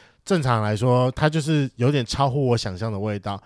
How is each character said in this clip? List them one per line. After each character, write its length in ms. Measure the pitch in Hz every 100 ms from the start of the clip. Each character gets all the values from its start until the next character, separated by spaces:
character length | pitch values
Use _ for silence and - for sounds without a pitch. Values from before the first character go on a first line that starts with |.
| - _
正 180 | - 190
常 220 | 131 117
来 100 | 107
说， 380 | 107 123 123 127
它 160 | - 156
就 140 | 156
是 280 | 143 156 135 -
有 160 | 127
点 140 | 147 117
超 240 | - 139
乎 180 | 139 131
我 80 | 120
想 220 | 107 92
象 120 | 113
的 80 | 101
味 220 | 107 104
道。 180 | 101 98